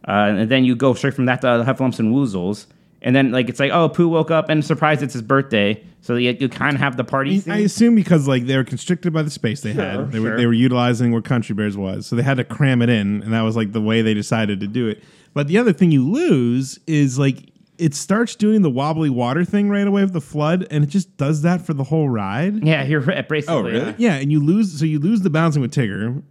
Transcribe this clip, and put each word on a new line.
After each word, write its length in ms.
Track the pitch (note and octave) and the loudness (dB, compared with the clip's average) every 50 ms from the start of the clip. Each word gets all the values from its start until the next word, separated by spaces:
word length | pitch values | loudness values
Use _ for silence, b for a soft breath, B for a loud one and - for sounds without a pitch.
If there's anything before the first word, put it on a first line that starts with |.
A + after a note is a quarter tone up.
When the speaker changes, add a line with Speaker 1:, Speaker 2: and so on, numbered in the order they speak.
| - - | -4 0
Speaker 1:
Uh, 260 | G2 G#2 G#2 G#2 G#2 F#2+ | 0 2 2 2 2 0
and 100 | A2 A2 | 0 0
then 140 | C3+ C3 B2+ | 2 2 4
you 100 | B2+ B2 | 2 2
go 180 | A#2+ C3+ C3+ A#2+ | 2 2 0 0
straight 200 | - - C#3 B2+ | 0 -2 -4 -2
from 120 | - B2+ | -2 -2
that 140 | B2+ B2+ B2+ | -2 -2 0
to 40 | - B2 A#2+ A#2+ A#2 | 0 0 2 2 2
Heffalumps 320 | C3+ C3 - C3 B2 A2+ - | 0 -2 0 -2 -4 -2 0
and 160 | A2+ A2 A#2+ | 0 0 2
Woozles. 520 | C#3 C#3+ A#2+ F#2+ F#2 F2 F#2+ G#2 - - _ b b b b b b | 0 0 -2 -4 -4 -4 -4 -6 -6 -10 _ b b b b b b
And 120 | - B2 B2+ | -2 0 2
then, 160 | C#3 C3+ B2+ | 2 2 2
like, 180 | A2+ C3 B2 A#2 | 2 0 -2 -2
it's 120 | A#2+ - | -2 -2
like, 100 | C#3 C#3 | -2 0
oh, 160 | - E3+ E3 D3+ | 2 2 2 2
Pooh 200 | D3+ - E3+ E3 | 2 2 0 2
woke 220 | E3 D#3+ D3+ - | 2 0 0 0
up, 180 | E3 D#3 D#3 - | 0 -2 0 0
and 160 | D#3 D#3 D3 | 0 0 0
surprise, 380 | D3+ D#3 - D#3+ D3+ D#3 C3 | 0 -2 0 2 0 2 0
it's 100 | C#3+ B2+ | -2 -6
his 100 | - B2 | -6 -8
birthday. 580 | A2 G#2+ C#3 C3+ C3+ C#3 A2+ G#2 G2+ G2+ G#2+ - B B B B | 0 2 2 2 2 2 2 2 2 2 0 -2 B B B B
So 160 | _ - A#2+ | _ -2 -2
you, 200 | A#2+ A#2+ B2 A#2+ - | 0 0 0 0 0
you 80 | C3+ B2 | -4 -4
kinda 300 | - - C#3 D3 C#3+ C3 | -2 -2 -2 0 0 0
have 180 | C#3+ C#3 B2+ | 0 -2 -2
the 80 | B2+ B2 | -4 -6
party 320 | - - C3+ C3+ C#3+ F#3+ | -2 -2 -2 0 0 0
Speaker 2:
I, 20 | G3+ | 0
Speaker 1:
scene. 140 | G3 D#3+ | 0 -2
Speaker 2:
I 60 | G3+ G#3 | -2 0
assume 360 | G#3 G3 - - A3+ A#3 A#3 | 0 0 2 4 4 4 6
because, 320 | G#3+ F3+ - F3 D#3+ C3+ | 4 4 4 2 2 4
like, 200 | C#3 C3+ B2+ A#2+ | 2 0 0 0
they 100 | B2+ C3+ | 0 0
were 80 | C3+ B2+ | 0 0
constricted 480 | - C3 A#2+ - - F3+ E3 - F3 | -2 -6 -10 -4 -4 -4 -2 -2 -2
by 100 | D#3 D#3+ | -2 -2
the 80 | D3+ D3+ | -2 -4
space 300 | - - - A2+ - - | -6 -4 -4 -4 -4 -4
they 140 | - G#2+ G#2+ | -6 -6 -4
Speaker 1:
Sure, 100 | - G2 | -4 -4
Speaker 2:
had. 280 | F#2+ G2 B2+ C#3+ - | -4 -4 -6 -6 -4
They 60 | B2 A2 | -4 -2
were, 100 | A2 G#2+ | -2 -2
Speaker 1:
sure. 60 | A2 A#2 | 0 2
Speaker 2:
they 80 | A#2+ | 2
were 60 | A#2+ A#2 | 2 4
utilizing 580 | A2+ B2 C3 B2 B2 B2 B2 B2 A2+ B2+ A#2+ | 4 2 2 2 2 2 0 0 0 0 0
where 100 | A#2 A#2 | 0 -2
Country 320 | G#2+ - C3 A#2+ A2+ - A2+ | -2 -2 -2 -2 -2 -4 -4
Bears 220 | G2+ G#2+ G#2 G2 | -4 -4 -4 -4
was. 300 | G2+ G2 F#2+ F#2+ G#2 G#2+ | -4 -6 -6 -6 -8 -8
So 100 | - A#2+ | -4 -4
they 60 | A#2 | -2
had 160 | - C#3 C#3 B2+ | 0 0 0 -2
to 60 | B2 | -4
cram 380 | - - - D3 C3+ C3 A#2+ | -6 -2 0 0 2 2 2
it 60 | A#2 A#2+ | 2 2
in, 340 | A#2+ G#2+ G2+ G2 G#2 G#2 | 2 2 0 0 -2 -4
and 100 | G2+ A2 | -4 -2
that 100 | A2+ A2+ | -2 0
was, 120 | A2+ A2 A2 | 0 0 0
like, 180 | A#2 A2 G2 | -2 -4 -2
the 80 | G#2+ A2+ | -2 -2
way 200 | G#2+ G#2+ A2 A2+ | -2 0 0 2
they 120 | A2 A2 G#2+ | 2 2 0
decided 440 | G#2 G2+ - B2 A2+ A2 G#2 G2+ F#2+ | 0 -2 -2 -2 -2 0 -2 -4 -4
to 60 | G#2+ | -6
do 220 | G2+ G#2+ B2+ A#2+ A2 | -6 -4 -4 -4 -4
it. 160 | G#2 - b b b b b b _ | -6 -8 b b b b b b _
But 120 | D3 D3 | -6 -2
the 120 | C#3+ F3 A3 | 0 0 2
other 140 | B3 A#3 | 2 2
thing 200 | F3 - F#3+ E3+ | 2 4 4 4
you 160 | D#3 C3+ B2 D3 | 4 4 2 2
lose 680 | G#3 D4 F4+ E4 F#3+ C3+ A#2+ A#2+ A#2+ C3 C3+ C3+ - - _ | 0 0 2 2 2 2 2 0 0 -2 -2 -4 -10 -14 _
is, 320 | - D#3+ D3 C#3+ C3+ B2 C3+ | -2 2 2 2 2 2 0
like, 320 | C#3+ C#3 A#2+ - - _ _ _ _ _ _ - | 0 0 0 -2 -12 _ _ _ _ _ _ -2
it 160 | E3 D#3 C#3 | -2 -2 -2
starts 400 | - - - G3 A3 B3 - - | -2 -2 -2 0 0 0 -2 -2
doing 280 | _ G#3 G#3+ A3 G#3+ | _ 2 2 4 4
the 80 | F#3+ D3+ | 4 2
wobbly 400 | A#2+ B2+ C#3 D3+ D#3+ D#3 D#3+ D3 | 2 0 -2 -2 -2 0 0 0
water 340 | B2+ B2 A#2+ A#2+ C3+ E3+ F3+ | 0 0 0 0 0 0 0
thing 240 | F3 - G3+ G3+ G3+ | 0 0 0 0 2
right 180 | G3+ G3+ G3+ | 0 0 0
away 160 | G3+ G3 G3+ | 2 2 2
with 120 | G3 F#3+ F#3 | 2 0 0
the 60 | E3 | -4
flood, 460 | - - - D3 D3 D3+ E3+ F#3 F#3 - | -8 -4 -4 -2 0 0 0 0 -2 -2
and 120 | D3 D3+ | 0 0
it 60 | D3 C#3+ | 0 2
just 280 | - G3 - _ _ | 0 -2 -2 _ _
does 260 | - C#3 C#3 D#3+ D3 | -4 -2 0 0 0
that 180 | C#3+ E3+ F3+ F3 | 0 0 0 0
for 140 | - - D#3 | -2 -6 -4
the 100 | C#3 C3+ | -4 -2
whole 240 | - D#3 D#3+ D3+ C3+ | -2 0 0 0 0
ride. 560 | A#2+ G#2+ G2+ F#2+ G2+ B2+ E3 G3 G#3 G#3+ F3+ | 0 -2 -2 -4 -2 -2 -2 -2 -2 0 0
Speaker 1:
Yeah, 180 | D#3 D#3+ C#3+ C#3 | 2 0 0 0
you're 160 | C3+ D#3 D3+ | 0 -2 0
right, 280 | B2 D3+ F#3+ C#3 C3 - | 0 0 -2 -2 -4 -4
basically, 260 | D#3+ D3+ C#3+ D#3 E3+ | -4 -4 -2 -2 -2
Speaker 3:
Oh, 60 | C3+ | -2
really? 180 | - A#2+ A2 A#2 C#3+ - | -2 0 -2 -2 -4 -4
Speaker 1:
yeah. 40 | G#2+ - | -4 0
Speaker 2:
Yeah, 160 | A#3 A#3 D3+ | 0 0 0
and 180 | C3+ C#3 C#3+ | 0 0 0
you 100 | D3+ D3+ | 0 2
lose, 340 | C#3+ D3+ F3+ A3 A3+ F#3+ D#3 C#3+ | 2 2 2 2 0 -2 -2 -4
so 60 | D#3 | -2
you 140 | D#3+ D#3 D3 | -2 -2 0
lose 220 | C#3+ F#3 A#3 G#3+ | 0 0 0 2
the 100 | F#3 G3 | 0 0
bouncing 320 | C#3+ D#3 E3 E3 C#3+ D3+ | 0 2 0 2 0 0
with 100 | B2+ A2+ | -2 0
Tigger. 500 | - D3 B2 G2+ G2 F#2+ G#2+ A#2 B2+ D3+ - _ | 0 -2 -2 -2 -2 -4 -4 -6 -6 -8 -12 _